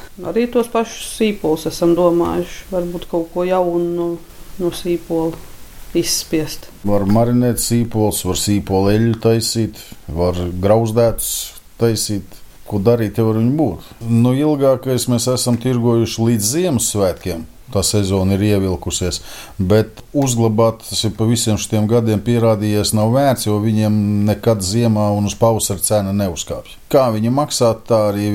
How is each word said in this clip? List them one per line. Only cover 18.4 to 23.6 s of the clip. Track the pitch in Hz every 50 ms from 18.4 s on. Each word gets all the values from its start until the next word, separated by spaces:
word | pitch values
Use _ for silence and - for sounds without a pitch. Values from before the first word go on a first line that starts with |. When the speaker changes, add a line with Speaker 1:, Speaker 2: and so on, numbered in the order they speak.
| 104 107
Speaker 2:
ievilkusies, | 104 101 95 95 92 87 - 90 - - 92 87 85 - - - - - - - -
bet | - 95 90 101 110 107 - - - - - -
uzglabāt, | 147 139 131 120 113 113 113 107 104 113 113 113 - - -
tas | 104 - -
ir | 107 90 -
pa | 110 113
visiem | 120 113 - 113 107 98
šitiem | - - 110 107 107 104
gadiem | 117 120 113 110 107 101 95
pierādījies, | 117 120 117 113 113 110 101 107 107 104 104 98 - -
nav | 107 107 110
vērts, | 120 135 143 139 123 120 - 107
jo | 104
viņiem | 104